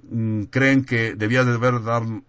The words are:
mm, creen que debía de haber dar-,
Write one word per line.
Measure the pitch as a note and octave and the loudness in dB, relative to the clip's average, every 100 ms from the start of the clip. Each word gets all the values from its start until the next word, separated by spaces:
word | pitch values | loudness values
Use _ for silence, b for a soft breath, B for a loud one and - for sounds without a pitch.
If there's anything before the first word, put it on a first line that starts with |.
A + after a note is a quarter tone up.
| - | -8
mm, | A#2 A2 G#2+ | -4 -2 -4
creen | G2+ B2+ C3+ C3+ C3 | -2 0 4 4 2
que | A#2+ A2+ F#2 | -2 -2 -2
debía | G#2+ B2+ | 0 2
de | B2+ | 2
haber | A#2+ B2 B2 | 2 2 0
dar-, | A2 A#2 A2+ G#2+ | 0 -2 -2 -8